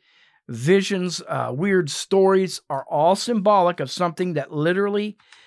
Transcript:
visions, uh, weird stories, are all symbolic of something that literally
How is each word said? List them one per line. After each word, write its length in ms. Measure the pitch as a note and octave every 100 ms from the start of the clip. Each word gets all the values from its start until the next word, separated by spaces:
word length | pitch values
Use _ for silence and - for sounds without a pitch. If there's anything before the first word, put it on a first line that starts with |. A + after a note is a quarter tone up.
| _ _ _ _ -
visions, 760 | A#2 C3+ G3 F#3+ G3 F3+ E3 -
uh, 240 | C#3 A#2+ B2+
weird 340 | G3 F#3 D3
stories, 720 | - - G3 F#3+ F#3+ F#3+ - -
are 160 | C#3 -
all 260 | D3+ D#3+ G#3
symbolic 640 | - A3+ G3 G3+ F3 E3+
of 100 | C3+
something 440 | - F3 D#3+ F3+
that 180 | D3+ C3+
literally 680 | D3+ D#3 F#3 G3+ G#3 G#3 G#3 _ -